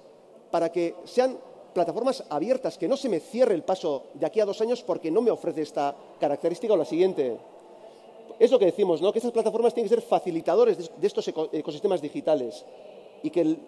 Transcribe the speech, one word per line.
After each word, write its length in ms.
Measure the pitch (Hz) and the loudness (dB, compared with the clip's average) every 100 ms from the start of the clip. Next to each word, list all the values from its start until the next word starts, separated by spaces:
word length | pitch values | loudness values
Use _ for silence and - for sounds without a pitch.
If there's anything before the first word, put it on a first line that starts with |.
| - - - - - | -20 -20 -20 -20 -6
para 180 | 170 165 | -2 0
que 260 | 175 170 - | 0 -4 -6
sean 320 | - - 262 247 - - - | -4 0 0 -2 -16 -20 -6
plataformas 520 | 180 170 185 254 240 - | -2 -2 0 -2 -4 -6
abiertas, 500 | 147 160 170 165 - | -4 -2 -2 -4 -4
que 120 | 226 | -2
no 80 | 262 | -2
se 100 | 262 | -2
me 140 | 165 | -4
cierre 340 | - 220 247 | -4 0 2
el 80 | 170 | 2
paso 440 | - 185 165 139 - | -2 -2 -2 -6 -8
de 100 | 139 | -6
aquí 160 | 156 214 | -2 0
a 40 | |
dos 140 | 202 190 | -2 -2
años 240 | 226 240 | -2 -2
porque 260 | - 165 160 | -4 -4 -2
no 120 | 185 | 0
me 100 | 240 | 2
ofrece 300 | 156 170 151 | 0 -4 -4
esta 340 | 147 156 143 - - - | -4 -2 -4 -4 -14 -4
característica 540 | 151 143 170 175 226 | -2 0 -2 0 4
o 20 | |
la 80 | 190 | 4
siguiente. 540 | 143 165 190 170 127 110 - - - - - - - - - - | 4 2 2 2 -2 -4 -10 -20 -20 -20 -20 -20 -20 -20 -14 4
Es 140 | 233 | 6
lo 80 | 247 | 6
que 60 | |
decimos, 360 | 185 202 190 156 | 4 4 0 2
¿no? 120 | 190 | 0
Que 60 | 208 | 0
estas 120 | 240 | -2
plataformas 420 | 226 214 226 233 | -2 -2 0 0
tienen 160 | 240 202 | 0 0
que 60 | |
ser 80 | 226 | 0
facilitadores 720 | - 180 180 165 - 196 233 180 | 2 -2 0 -4 0 4 4 2
de, 120 | 165 156 | -6 -4
de 100 | 202 | -2
estos 180 | 220 190 | -2 -4
eco-, 180 | 160 160 | -6 -4
ecosistemas 480 | 156 160 147 202 180 | -6 -6 -4 -2 -2
digitales 640 | 147 147 160 151 120 - - - - - - - | -4 -4 0 0 -2 -10 -18 -20 -20 -20 -20 -10
y 60 | 151 | -4
que 120 | 175 | 0
el, 180 | 156 156 | 0 0